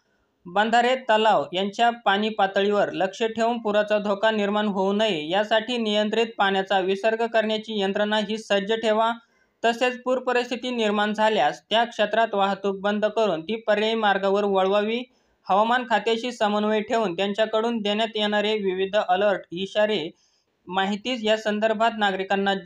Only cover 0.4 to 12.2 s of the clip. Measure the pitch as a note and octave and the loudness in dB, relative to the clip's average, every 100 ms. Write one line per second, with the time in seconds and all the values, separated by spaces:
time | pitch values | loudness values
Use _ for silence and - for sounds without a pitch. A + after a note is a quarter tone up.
0.4 | - F3+ A3 A3+ A#3+ C4 C4 G#3+ A3 F#3 | -6 -2 2 4 4 0 2 2 4 4
1.4 | C#3+ F3 G3+ G3+ A#3 A#3 G3+ G3 A3 G#3+ | 2 -2 -4 2 0 2 0 0 0 0
2.4 | G3 G3 G3+ G#3 D#3+ D3+ F#3+ F#3+ A3 A3 | 0 2 2 2 0 0 -4 -2 -4 0
3.4 | A3+ A#3+ A3 G#3 G#3 G#3+ G3+ G3+ A3 A3 | -2 -2 -2 0 2 0 0 0 0 2
4.4 | G3+ G#3 G#3 G3 F#3+ G3+ A3 E3+ D3+ F#3 | 0 0 -2 0 0 0 0 -2 -2 -2
5.4 | G#3+ A3 A3 B3 A3 G#3 G#3+ A3 A3+ A3+ | 2 0 0 -2 0 0 0 0 -2 0
6.4 | G3 F#3+ F#3+ G3 F#3 G3 A3 A3 A#3 A3+ | 0 0 0 0 0 0 0 0 0 0
7.4 | G#3+ A3 A3 A3 F#3+ G3+ G#3 G#3+ G3+ A3 | 0 -2 -4 -4 -2 0 0 0 -2 -4
8.4 | A3 G3+ G3 A3+ A3+ G#3+ A3+ A#3 _ _ | 0 -2 0 -2 0 2 0 -2 _ _
9.4 | _ _ A3+ A#3 B3+ B3 B3 B3+ B3 B3 | _ _ -2 2 -2 -2 -2 -2 0 0
10.4 | A#3+ B3 B3 A#3+ G#3+ G#3 G#3 G#3+ A3 G#3+ | 0 -6 -4 -2 0 0 0 2 2 2
11.4 | D3+ D#3+ _ G#3+ A#3 - G#3 G#3+ | 0 0 _ 0 0 0 0 2